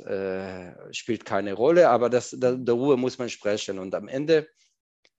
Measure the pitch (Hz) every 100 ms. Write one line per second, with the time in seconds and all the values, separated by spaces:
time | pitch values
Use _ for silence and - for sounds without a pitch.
0 | 95 98 95 95 95 92 90 - - -
1 | - 110 - 101 101 98 123 170 160 117
2 | 120 123 117 131 127 127 123 120 135 131
3 | 127 127 123 - 104 104 - 98 95 90
4 | 101 131 151 160 151 _ _ _ _ _
5 | _